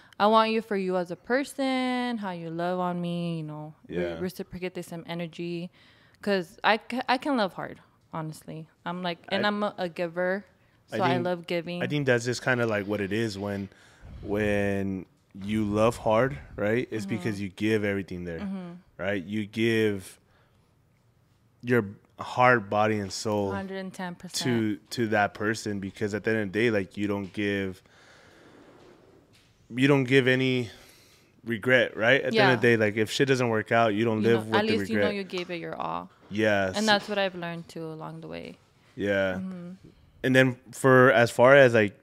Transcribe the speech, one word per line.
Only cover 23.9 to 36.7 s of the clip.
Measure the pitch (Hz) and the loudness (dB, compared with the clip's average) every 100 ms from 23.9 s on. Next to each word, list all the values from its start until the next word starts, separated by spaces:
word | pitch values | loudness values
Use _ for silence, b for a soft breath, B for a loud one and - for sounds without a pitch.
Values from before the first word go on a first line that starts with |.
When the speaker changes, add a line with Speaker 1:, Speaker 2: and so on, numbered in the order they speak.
Speaker 1:
ten | - 185 175 | -10 -12 -12
percent. | 175 - | -10 -6
Speaker 2:
to, | 131 117 110 104 - - | -2 0 0 -4 -8 -4
to | 113 | 0
that | 107 101 - | 2 0 0
person, | 107 110 110 101 | -4 -2 -4 -6
because | 95 - 107 104 | -8 -6 -6 -4
at | |
the | 110 | -2
end | 110 | -2
of | 104 | -2
the | 98 | 0
day, | 120 | 0
like, | 107 92 - | 0 -2 -6
you | 101 | -4
don't | 101 95 | -4 -6
give, | 104 101 101 95 92 _ B B B B B B B B B B B B B _ _ _ _ - 120 | -6 -4 -2 -4 -8 _ B B B B B B B B B B B B B _ _ _ _ -12 0
you | 135 | 4
don't | 143 123 | 4 4
give | 135 127 | 4 4
any | 127 131 127 113 B B B B B B B | 2 2 0 -4 B B B B B B B
regret, | 113 113 120 127 107 - | -8 -4 4 4 4 2
right? | 110 135 | 2 4
At | - | 2
the | 220 | 2
end | 190 | 4
of | 123 | 6
the | 120 | 4
Speaker 1:
Yeah. | 113 | 4
Speaker 2:
day, | 107 | 4
like, | 107 | 0
if | 107 | -2
shit | - 135 | 0 2
doesn't | 131 123 | 2 2
work | 110 104 | 0 2
out, | 117 117 | 4 4
you | 104 117 | 2 0
don't | 107 | 2
Speaker 1:
You | 110 | 2
Speaker 2:
live | 117 110 | 2 2
Speaker 1:
know, | |
Speaker 2:
with | 202 | 0
Speaker 1:
at | 220 | 2
Speaker 2:
the | 208 | 0
Speaker 1:
least | 190 | 0
you | 214 | 0
know | 202 | 0
Speaker 2:
regret. | 202 | -2
Speaker 1:
you | |
gave | 190 185 175 | -8 -8 -8
it | 175 | -8
your | 165 - | -10 -8
all. | 165 165 185 _ - | -6 -6 -10 _ -10
Speaker 2:
Yes. | 101 107 101 95 | 0 2 2 0